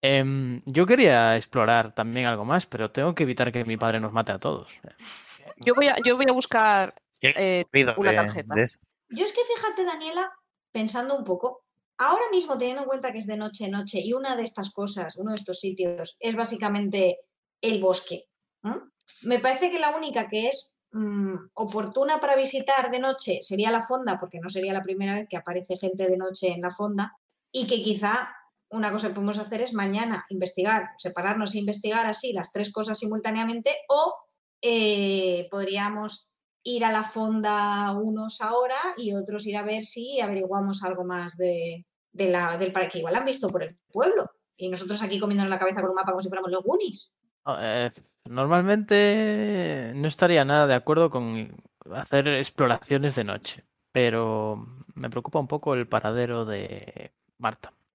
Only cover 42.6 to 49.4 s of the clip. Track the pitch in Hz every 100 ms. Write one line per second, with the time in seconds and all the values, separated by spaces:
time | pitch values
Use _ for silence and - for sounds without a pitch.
42.6 | 185 190 180 180 165 196 269 262 214 -
43.6 | 160 - _ 196 302 415 - _ _ _
44.6 | 185 180 190 208 214 202 208 202 190 185
45.6 | 185 196 185 185 190 185 185 190 190 185
46.6 | 190 349 392 - - _ _ _ - 123
47.6 | 113 113 120 - _ _ - 120 139 175
48.6 | 185 208 208 202 208 214 214 214